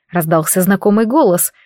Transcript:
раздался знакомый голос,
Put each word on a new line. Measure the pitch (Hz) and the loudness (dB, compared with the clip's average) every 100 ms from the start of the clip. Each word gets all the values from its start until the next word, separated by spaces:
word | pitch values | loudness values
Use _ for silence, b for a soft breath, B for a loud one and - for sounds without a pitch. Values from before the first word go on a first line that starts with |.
| _ | _
раздался | 175 160 165 160 190 | -6 0 -2 0 -2
знакомый | 185 196 208 208 226 | 0 0 0 0 0
голос, | 285 247 180 - - | 2 2 0 -4 -10